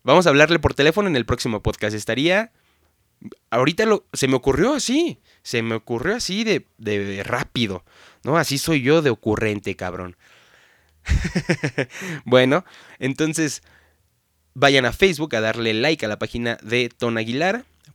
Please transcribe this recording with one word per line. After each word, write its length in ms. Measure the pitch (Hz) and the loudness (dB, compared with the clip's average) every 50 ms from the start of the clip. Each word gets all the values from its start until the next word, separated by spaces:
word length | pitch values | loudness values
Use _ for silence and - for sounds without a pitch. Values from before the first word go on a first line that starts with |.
| _ | _
Vamos 240 | 123 139 175 175 170 | 4 6 6 6 6
a 20 | |
hablarle 280 | 139 143 151 156 170 165 | 6 6 6 6 4 2
por 140 | 147 143 - | 2 0 2
teléfono 340 | - 139 151 160 208 208 190 | 4 2 4 4 2 0 0
en 80 | 156 | 0
el 100 | 127 113 | 0 0
próximo 380 | - 123 - - 127 113 104 - | -2 -4 -4 -2 -4 -4 -2 -4
podcast. 320 | 113 104 - - 107 107 | -4 -4 -2 -4 -4 -4
Estaría, 560 | 107 104 - 113 123 143 165 180 202 226 233 _ _ _ _ _ _ _ _ _ _ _ _ _ _ - - - - _ _ | -4 -4 -4 -2 0 0 2 0 0 -2 -4 _ _ _ _ _ _ _ _ _ _ _ _ _ _ -20 -20 -20 -20 _ _
ahorita 340 | - 120 127 147 170 - 214 | 0 2 2 2 2 0 2
lo, 200 | 220 214 - - _ | 2 2 0 -2 _
se 160 | - - 143 131 | -6 -4 0 0
me 80 | 131 | 0
ocurrió 380 | 127 - 139 131 131 185 247 302 | 2 2 2 2 2 2 0 0
así, 460 | 269 - - 247 302 339 302 147 - _ _ _ _ _ | -2 -2 -2 0 0 0 -2 -4 -8 _ _ _ _ _
se 180 | - - 120 | -6 -4 -4
me 140 | 113 113 113 | -2 -2 -4
ocurrió 400 | 110 - - 120 113 127 170 214 | -6 -4 -4 -6 -4 -2 -2 -4
así 280 | 240 - - 185 208 233 | -4 -4 -6 -4 -4 -2
de, 240 | 220 190 131 - _ _ _ | -2 -2 -2 -4 _ _ _
de, 280 | 110 107 104 101 98 | -6 -4 -2 -2 -2
de 180 | 101 98 98 98 | -4 -6 -8 -6
rápido, 640 | - 113 123 175 - _ 127 117 101 95 87 - _ _ - - - - _ _ | -6 -4 -6 -6 -6 _ -4 -2 -2 -4 -8 -12 _ _ -20 -20 -20 -20 _ _
¿no? 140 | - 147 165 | -2 0 0
Así 200 | 156 - 139 135 | 0 0 -2 -4
soy 240 | - - 165 143 | -2 0 -2 0
yo 200 | 120 131 151 165 | 2 2 2 4
de 100 | 151 139 | 4 2
ocurrente, 680 | 113 - - 110 107 101 113 107 104 104 - 101 95 - | 0 0 -2 -2 -2 0 0 -2 -4 -4 -6 -8 -8 -6
cabrón. 400 | 95 92 87 90 90 90 90 _ _ _ - _ _ _ _ _ _ _ _ _ _ _ _ _ _ | -8 -8 -8 -8 -12 -12 -14 _ _ _ -20 _ _ _ _ _ _ _ _ _ _ _ _ _ _
<laughs> 840 | - - - - 165 - 180 - - 165 - - 143 - - 131 - - - 185 190 165 139 - | 0 0 0 0 -2 -4 -4 -2 -2 -4 -4 -4 -6 -4 -6 -6 -6 -8 -12 -12 -10 -12 -12 -2
Bueno, 400 | 117 123 127 127 127 139 175 185 - - - - - - - | 2 4 4 6 4 2 0 -2 -6 -16 -20 -20 -20 -14 -8
entonces 640 | - 131 139 - 160 156 160 165 160 143 - - - _ _ _ _ _ _ _ _ _ _ _ _ _ _ _ _ _ _ | -6 -6 -4 -2 -2 -2 -2 -2 -2 -4 -4 -8 -14 _ _ _ _ _ _ _ _ _ _ _ _ _ _ _ _ _ _
vayan 300 | 131 135 143 139 135 127 | 2 4 4 6 4 2
a 60 | 120 | 2
Facebook 420 | - - 196 196 170 139 156 151 123 | 2 2 2 2 2 0 -4 -4 -2
a 60 | 110 | -2
darle 320 | 110 110 110 117 117 113 110 | 0 -2 -2 -2 -2 -2 0
like 320 | 110 123 151 165 - - | 0 0 0 0 -2 -2
a 40 | 107 | -6
la 100 | 104 101 | -4 -6
página 380 | 113 107 - 117 120 117 113 - | -6 -8 -6 -6 -4 -4 -6 -6
de 280 | - 107 117 123 123 120 | -6 -2 0 0 0 -2
Ton 280 | - _ 123 120 113 113 | -4 _ -4 -2 -2 -2
Aguilar. 460 | 113 113 120 139 165 185 208 240 262 - _ _ _ _ _ | -4 -4 -2 -2 0 -2 -2 -4 -6 -12 _ _ _ _ _